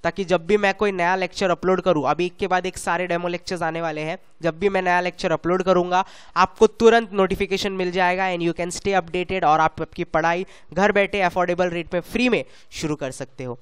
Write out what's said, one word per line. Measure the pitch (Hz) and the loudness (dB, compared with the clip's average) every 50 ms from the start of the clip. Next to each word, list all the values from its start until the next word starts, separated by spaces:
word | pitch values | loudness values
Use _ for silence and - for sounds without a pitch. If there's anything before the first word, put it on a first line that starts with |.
| - | -2
ताकि | 170 165 - 196 | -4 -4 -4 -2
जब | 160 180 175 165 | 0 0 -2 2
भी | 165 208 | 2 2
मैं | 208 202 196 190 | 2 2 2 0
कोई | - 214 202 196 | 2 0 0 0
नया | 180 175 175 185 | 0 0 0 0
लेक्चर | 190 185 175 - - 202 185 | 0 -2 -4 -4 -2 0 0
अपलोड | 175 - - 180 185 180 | 0 0 2 0 0 2
करूँ, | 175 185 175 151 139 131 | 2 0 0 2 2 0
अभी | 151 156 175 | 0 0 -2
एक | 180 175 | -4 -4
के | - 202 | -6 -4
बाद | 185 180 185 180 | -2 -2 -2 -2
एक | 190 175 - | -4 -8 -8
सारे | - 196 175 170 185 | -4 -4 -2 -2 -2
डेमो | 180 170 170 175 175 | -2 -2 -4 -2 -4
लेक्चर्स | 175 175 175 - 190 170 170 | -6 -6 -6 -8 -6 -4 -4
आने | 160 165 165 | -4 -4 -4
वाले | 170 165 151 151 | -6 -6 -6 -6
हैं, | 156 156 170 196 - - - - 156 | -6 -6 -8 -10 -12 -20 -20 -4 -4
जब | 170 160 160 | -4 -4 0
भी | 190 202 | -2 0
मैं | 190 185 185 | 0 0 0
नया | 180 180 180 | 2 2 2
लेक्चर | 180 180 175 - - 185 160 | 0 -2 -6 -4 -2 -2 -2
अपलोड | 254 - 165 175 185 180 | -2 0 0 0 0 2
करूँगा | 185 185 180 175 175 180 180 196 - - - - - - | 4 4 4 4 2 0 0 0 -2 -8 -20 -20 -6 2
आपको | 170 185 190 - - 226 | 2 2 2 4 4 2
तुरंत | 214 - - 233 226 226 233 226 190 185 | 2 4 6 6 6 6 6 2 0 0
नोटिफिकेशन | 202 190 185 196 190 202 190 190 190 - 202 190 | 0 2 2 2 -2 -2 -4 -2 -4 -2 -4 -4
मिल | 190 185 180 175 | -2 -4 -2 0
जाएगा | 190 185 175 180 185 190 185 | 0 2 2 2 0 -2 -2
and | 180 170 170 | -2 -2 -2
you | 170 165 - | -2 -2 -2
can | 170 175 175 | -6 -6 -6
stay | - - 202 196 190 | -6 -4 0 0 0
updated | 170 170 160 185 180 - 190 190 175 | -2 -2 -4 -6 -4 -2 -4 0 2
और | 147 151 156 | 2 4 4
आप | 160 160 - - | 2 0 0 -4
आपकी | 160 - - - 170 | -10 -10 -6 -10 -10
पढ़ाई | - - 160 160 165 170 175 190 - - - - - - | -2 -2 0 0 0 0 -2 -4 -8 -12 -20 -20 -10 -2
घर | 160 196 208 202 | 0 2 4 4
बैठे | 202 202 196 - 202 190 | 2 2 2 0 0 0
अफोर्डेबल | 175 - 190 175 175 175 170 180 180 | 0 0 0 0 0 0 0 0 -2
रेट | 170 175 165 - - | -2 -6 -8 -4 -6
में | 175 165 | -6 -6
फ्री | - - 233 247 254 | -4 -2 0 0 2
में | 226 165 131 - - - - - - | 0 0 -2 -6 -16 -20 -20 -16 -12
शुरू | - - 151 151 | -8 -4 -4 -4
कर | 143 147 131 | -4 -6 -8
सकते | 131 - 139 123 - - 131 | -8 -10 -14 -14 -12 -12 -10
हो। | 127 123 123 | -10 -10 -12